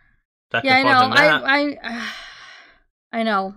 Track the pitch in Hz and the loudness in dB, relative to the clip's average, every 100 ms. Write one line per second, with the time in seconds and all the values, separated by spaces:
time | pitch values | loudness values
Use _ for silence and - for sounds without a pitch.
0 | _ _ _ _ _ 233 269 262 262 254 | _ _ _ _ _ -4 0 2 4 4
1 | 254 254 302 302 - 277 294 277 - 233 | 4 4 4 2 0 0 0 -6 -12 -10
2 | 220 - - - - - - _ _ _ | -12 -14 -18 -20 -20 -20 -20 _ _ _
3 | _ 233 226 202 190 | _ -6 -2 -2 -4